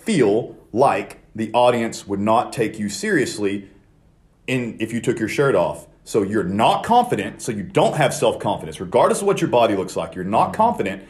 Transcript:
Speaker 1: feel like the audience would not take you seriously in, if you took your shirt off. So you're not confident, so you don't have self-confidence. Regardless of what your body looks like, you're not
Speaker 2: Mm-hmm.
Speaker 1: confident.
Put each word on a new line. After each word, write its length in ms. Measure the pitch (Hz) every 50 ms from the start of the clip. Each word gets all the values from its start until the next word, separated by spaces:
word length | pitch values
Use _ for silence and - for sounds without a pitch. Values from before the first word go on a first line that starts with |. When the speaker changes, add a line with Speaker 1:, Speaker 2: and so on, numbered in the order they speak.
| -
Speaker 1:
feel 520 | 233 214 151 113 98 104 117 117 - - - - -
like 460 | - 113 139 127 - 98 - - - - _ _ -
the 160 | 110 110 104
audience 540 | 110 120 123 123 120 117 113 107 104 - -
would 140 | 98 101 98
not 320 | 101 110 110 120 - -
take 260 | - 135 110 104 - 107
you 100 | 104 98
seriously 800 | - - 202 214 196 139 117 113 - 107 104 95 98 98 98 - _ _ _ _ _ _ _ _ _ _ _ _ _ _ -
in, 300 | - 131 127 120 113 - -
if 140 | 113 113
you 80 | 123 117
took 180 | - 131 110 -
your 100 | 110 104
shirt 260 | - 147 143 139 113
off. 300 | 90 85 76 73 - - - _ _ -
So 180 | - - 113
you're 220 | 98 98 107 113 87
not 400 | 90 95 104 120 - 143 - -
confident, 580 | - 233 247 233 - 127 104 95 113 - -
so 80 | - 139
you 140 | 110 101 90
don't 320 | - - 147 190 226 -
have 180 | 147 139 120 -
self-confidence. 640 | - 127 110 101 - - 107 95 82 - 80 - -
Regardless 420 | 92 82 - 120 160 190 226 -
of 40 | 202
what 140 | 202 180 -
your 100 | 170 -
body 240 | - 120 117 107 101
looks 220 | 95 90 92 -
like, 180 | 95 82 82 -
you're 80 | 92 87
not 240 | 95 107 127 180 185
Speaker 2:
Mm-hmm. 40 | -
Speaker 1:
confident. 460 | - 220 240 - - 208 95 98 - -